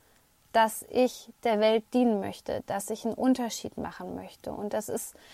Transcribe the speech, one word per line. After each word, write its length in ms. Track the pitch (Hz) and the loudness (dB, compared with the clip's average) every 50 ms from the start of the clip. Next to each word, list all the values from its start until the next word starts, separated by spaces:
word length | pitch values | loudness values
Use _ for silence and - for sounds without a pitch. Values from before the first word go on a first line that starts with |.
| _ _ _ _ _ _ _ _ _ _ | _ _ _ _ _ _ _ _ _ _
dass 320 | - 226 220 220 - - - - | 2 4 4 4 2 -4 -10 -2
ich 420 | - 247 254 240 - - - - - _ - | 2 4 4 4 2 -4 -16 -20 -10 _ 0
der 160 | 240 220 208 | 2 4 4
Welt 240 | 214 220 220 226 214 _ - | 4 4 4 2 2 _ 2
dienen 260 | 247 247 240 220 196 | 4 4 4 4 2
möchte, 440 | 190 196 190 - - - - - - | 0 -4 -8 -10 -8 -6 -6 -6 -4
dass 240 | - - 202 - - | -4 -4 -4 -4 -6
ich 160 | 220 - - | -6 -6 -4
einen 80 | 226 208 | -4 -2
Unterschied 640 | - - 254 262 254 247 220 - - - - - - | 0 2 2 2 2 0 -4 -6 -8 -10 -10 -10 -10
machen 360 | - 170 - - 180 185 185 | -10 -10 -10 -12 -12 -10 -10
möchte. 380 | 185 185 180 - - - - | -12 -12 -14 -16 -14 -12 -12
Und 220 | - - 202 208 214 | -10 -8 -6 -6 -4
das 160 | 214 214 - | -4 -4 -4
ist, 260 | - 233 - - - _ - - | -6 -6 -8 -10 -14 _ -20 -20